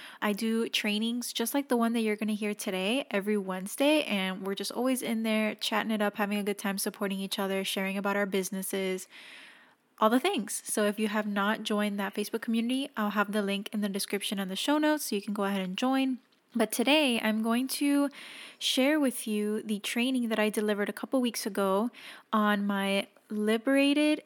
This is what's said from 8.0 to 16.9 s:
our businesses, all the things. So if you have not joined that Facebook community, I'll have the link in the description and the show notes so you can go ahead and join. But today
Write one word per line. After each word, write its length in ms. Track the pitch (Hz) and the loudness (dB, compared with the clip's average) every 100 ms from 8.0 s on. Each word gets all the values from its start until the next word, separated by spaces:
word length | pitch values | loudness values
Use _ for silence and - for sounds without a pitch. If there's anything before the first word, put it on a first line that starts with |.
| 202 | 0
our 120 | 202 202 | 0 0
businesses, 840 | 196 185 190 185 196 190 185 - - - - - - - _ _ - | -2 -2 -6 -4 -4 -2 -4 -8 -18 -20 -20 -20 -20 -20 _ _ 2
all 120 | 214 | 4
the 100 | 247 | 4
things. 420 | 392 370 196 - | 2 0 -2 -6
So 200 | - - | -4 0
if 140 | 208 208 | 0 0
you 100 | 214 | 0
have 180 | 214 208 | 0 -2
not 360 | 202 202 220 | 0 0 0
joined 360 | 214 208 208 202 | 0 0 0 -2
that 160 | 196 | -4
Facebook 260 | 208 208 226 | -4 -4 -4
community, 500 | - 226 233 262 285 - | -2 0 0 -2 -4 -2
I'll 140 | 208 | 0
have 220 | 208 202 | 0 0
the 100 | 214 | 0
link 260 | 196 196 208 | 0 -2 -4
in 80 | 214 | -4
the 80 | 202 | -2
description 500 | 196 - 202 - 202 | -2 -4 -4 -4 -4
and 120 | 190 | -4
the 60 | 190 | -4
show 220 | - 302 | 0 2
notes 280 | 302 - - | 2 2 0
so 100 | 202 | -4
you 60 | |
can 120 | 202 | -2
go 100 | 202 | -2
ahead 180 | 196 196 | 0 0
and 140 | 185 190 | -2 -2
join. 420 | 247 269 262 247 _ _ _ | 0 2 0 -2 _ _ _
But 180 | 233 220 | 0 0
today 480 | - 233 | 2 4